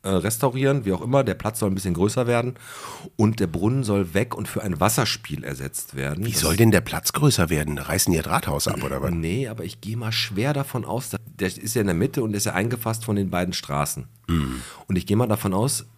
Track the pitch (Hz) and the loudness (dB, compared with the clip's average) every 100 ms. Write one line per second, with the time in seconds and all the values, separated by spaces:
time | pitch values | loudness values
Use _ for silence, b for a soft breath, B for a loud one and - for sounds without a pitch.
0 | 98 95 92 113 135 127 135 139 101 90 | 2 2 2 0 0 2 2 2 0 -2
1 | 117 139 123 90 104 - 104 95 92 85 | 2 2 2 0 -4 0 0 0 -2 2
2 | 101 127 120 120 120 120 B B B B | 2 2 2 2 0 -6 B B B B
3 | B - 110 113 92 80 101 135 110 101 | B 4 4 4 -2 2 2 2 2 0
4 | 87 90 117 - 104 - 104 78 95 110 | 2 0 0 -4 -6 -4 -4 2 2 4
5 | 110 - - 76 65 65 67 - - 67 | 0 -2 -6 -8 -6 -8 -8 -8 -10 -6
6 | 69 76 110 110 78 95 113 98 - 80 | -4 -4 -2 0 0 6 8 8 2 -4
7 | - - 143 - 82 78 76 71 73 90 | -2 4 4 4 2 2 0 -4 -2 0
8 | - 82 76 - - 73 - - 67 67 | 4 2 2 0 0 -2 -2 -2 -2 -2
9 | 71 85 80 107 127 110 82 - 101 113 | -2 0 0 -2 -4 -6 -10 -10 -8 -6
10 | 110 113 - 98 131 139 139 123 90 113 | -4 -2 -2 -2 0 0 -2 -4 -4 -6
11 | - 98 - - 92 - 113 117 98 82 | -4 -8 -10 -4 -4 -4 -4 0 2 2
12 | 120 - 110 101 107 87 113 117 113 113 | 0 0 -2 -2 0 0 0 -2 -2 -4
13 | 113 101 95 87 90 90 - 71 73 - | -2 0 0 0 -2 -4 -4 -2 -2 -4
14 | 64 - - 85 67 64 B B - 92 | -12 -14 -2 0 0 -4 B B -2 -2
15 | - 101 120 104 98 92 127 - - | 2 0 2 0 0 0 0 -2 -8